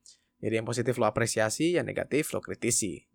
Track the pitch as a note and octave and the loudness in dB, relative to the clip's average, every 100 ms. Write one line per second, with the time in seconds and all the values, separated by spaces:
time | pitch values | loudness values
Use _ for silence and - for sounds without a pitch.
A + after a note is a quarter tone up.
0 | - - _ - A2 A2 A2+ A#2+ A#2 B2 | -20 -20 _ -8 -2 -2 -2 -2 0 2
1 | A2 A2+ A#2 - A2 - D#3+ E3+ - - | 2 2 0 2 0 2 2 2 0 -4
2 | - C3+ D#3 F#2+ - - A2 - G2+ - | -2 0 0 -4 -6 -4 0 0 0 -4
3 | _ | _